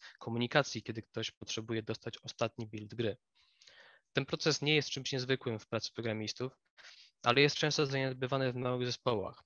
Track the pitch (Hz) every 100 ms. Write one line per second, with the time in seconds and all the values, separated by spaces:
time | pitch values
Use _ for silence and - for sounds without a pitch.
0 | - - 117 117 120 151 - 110 - 113
1 | - 113 - - 107 - 110 113 107 113
2 | 120 - 131 - 117 - 110 107 107 113
3 | 110 - _ _ _ _ - - - -
4 | _ 143 139 160 160 139 143 151 - 135
5 | 127 131 127 131 123 107 - 110 - -
6 | 113 110 107 - 131 - _ - - -
7 | - _ 120 123 147 - 151 151 139 135
8 | 131 131 127 135 131 123 123 127 123 -
9 | 127 107 92 -